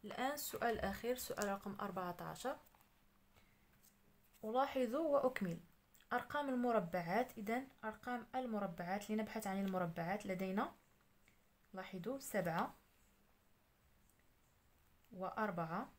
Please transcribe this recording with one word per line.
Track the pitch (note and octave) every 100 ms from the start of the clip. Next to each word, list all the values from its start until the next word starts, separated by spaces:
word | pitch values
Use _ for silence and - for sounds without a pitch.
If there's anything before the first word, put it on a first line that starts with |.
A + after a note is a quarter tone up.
الآن | G#3 - B3+
السؤال | C#4+ - - A#3+
الأخير، | A3 G3 G3+ A#3 B3
سؤال | - A#3+ G#3
رقم | G3 G3+ G3
أربعة | G3+ F#3 F3+ F3
عشر. | E3 D#3+ B3 D4 - - - - - - - - - - - - - - - - - -
ألاحظ | G#3+ A#3+ C4+ C4 B3
وأكمل | C4 D#4+ C#4 B3+ B3+ F#3 E3+ - - _ - -
أرقام | - - D4 C#4+
المربعات. | B3+ B3 A3+ E3+ F3+ E3 G3 B3+ -
إذا | G#3 A#3 C4+ -
أرقام | A3 G#3+ - B3 A3
المربعات، | C4 B3+ G#3+ G3 E3+ F3 G3+ -
لنبحث | G#3+ G#3+ A3 G#3
عن | F#3+
المربعات، | G3 F#3 F3 E3 E3+ G#3 F#3+
لدينا، | F#3 F#3+ F#3+ C#4 - - _ _ - - - _ _ _
لاحظوا، | F#3+ F#3 F#3+ F3 C4+
سبعة | - G#3+ F3 D#3+ B3 - - - - - _ - _ _ _ _ _ - - - - - _ _ _ - - - -
وأربعة | F#3+ F#3 - G#3+ F3 D#3+ F3 B3+